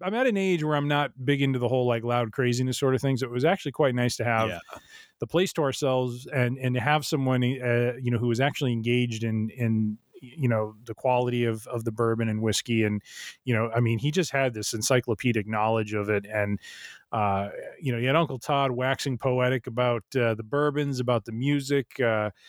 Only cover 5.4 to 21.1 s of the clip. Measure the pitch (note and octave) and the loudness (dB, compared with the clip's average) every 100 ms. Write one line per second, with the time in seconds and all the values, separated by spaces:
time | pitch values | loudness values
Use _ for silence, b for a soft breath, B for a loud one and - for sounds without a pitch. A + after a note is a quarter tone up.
5.4 | F#3 - C#3+ B2+ C#3 C3 B2+ B2 B2 C#3+ | 0 0 -2 0 0 2 0 -4 -6 0
6.4 | B2 C3 C3 B2 C3+ D3+ C#3+ D3 C3 B2+ | 0 0 -2 0 2 2 2 -2 2 2
7.4 | B2 C3 B2 A#2+ A#2+ B2 B2 A#2+ A#2+ A#2 | 2 0 0 2 0 -2 -2 0 2 2
8.4 | C#3 - C3 A#2 A2+ B2 B2 A2 A2+ A2 | 0 0 -2 0 0 0 0 -2 -2 -2
9.4 | A2 C3 A#2 A2 G#2+ G#2+ _ - B2+ C#3+ | -2 -2 0 2 0 -4 _ -20 -18 -2
10.4 | C3+ A2+ G#2+ G#2+ A#2+ A2 C3 B2 B2 A#2+ | 0 0 -2 -6 -14 -4 0 2 2 2
11.4 | A#2 A2+ - B2 A2+ A2 A#2 A2+ A2+ G#2+ | 0 -2 -4 -6 -4 0 0 2 0 0
12.4 | A2 G#2 - A2+ G#2+ G#2 B B B B | 0 0 0 2 2 0 B B B B
13.4 | - A2+ A2+ A2+ A#2 A2+ C3+ D#3 E3 C#3 | -2 0 0 2 2 2 0 0 0 0
14.4 | C3+ A2 G#2 A2 G#2+ B2+ B2 A2 B2 A2 | 0 -2 -6 -4 2 2 2 0 0 0
15.4 | G#2 A2 A2 A2+ G#2+ G#2+ G2+ G#2 G2+ G#2+ | 0 0 2 0 0 -2 0 0 0 -2
16.4 | G2+ G2+ B B B B B A#2 G#2 G2 | 0 -2 B B B B B -2 0 0
17.4 | G2+ G2 - - C#3+ A#2 B2 D3 D#3+ C3 | -2 -8 -12 -8 -4 0 2 2 2 -2
18.4 | - C#3 C3+ B2 B2+ C3+ C#3+ B2 C3+ B2+ | -2 0 0 0 0 -2 -4 -2 0 2
19.4 | B2+ C3 A#2+ A#2 B2 A#2+ - C3 A#2 A2 | 2 0 -4 -2 0 0 -2 0 0 0
20.4 | G#2+ C#3+ D3 C#3+ C#3+ C3 B2 | -2 0 0 0 -2 -2 0